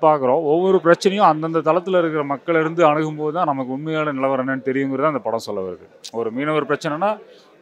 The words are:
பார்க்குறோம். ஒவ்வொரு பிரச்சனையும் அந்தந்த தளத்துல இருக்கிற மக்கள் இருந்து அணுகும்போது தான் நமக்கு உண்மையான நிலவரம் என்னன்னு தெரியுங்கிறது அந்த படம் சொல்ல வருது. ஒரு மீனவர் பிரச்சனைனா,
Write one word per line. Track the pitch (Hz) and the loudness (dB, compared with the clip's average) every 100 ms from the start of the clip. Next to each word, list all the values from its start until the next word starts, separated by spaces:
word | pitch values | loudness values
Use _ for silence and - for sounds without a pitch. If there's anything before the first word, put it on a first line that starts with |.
பார்க்குறோம். | 160 151 131 139 156 | 2 2 2 0 2
ஒவ்வொரு | 160 185 190 160 | 2 4 2 4
பிரச்சனையும் | 170 202 196 190 | 4 4 4 4
அந்தந்த | 156 160 165 151 | 4 0 -2 2
தளத்துல | 170 185 185 | 0 2 0
இருக்கிற | 165 156 | 2 0
மக்கள் | 143 143 - 165 | -4 -4 -2 0
இருந்து | 160 170 160 | 0 4 4
அணுகும்போது | 147 156 151 151 156 | 4 -2 -4 -6 -2
தான் | 170 | -2
நமக்கு | 135 127 131 | -2 -4 -6
உண்மையான | 156 156 151 135 | -4 -2 -2 -2
நிலவரம் | 135 135 131 | 0 0 -2
என்னன்னு | 135 135 | -4 -2
தெரியுங்கிறது | 131 139 135 151 | -2 -2 0 0
அந்த | 143 110 | 0 -4
படம் | 113 110 | -6 -6
சொல்ல | 104 | -6
வருது. | 95 87 - - - | -6 -10 -16 -20 -12
ஒரு | 113 113 | -6 -6
மீனவர் | 117 147 156 135 | -4 -2 -2 -2
பிரச்சனைனா, | 143 165 151 196 214 - - _ _ | -4 -4 -2 -2 -4 -10 -20 _ _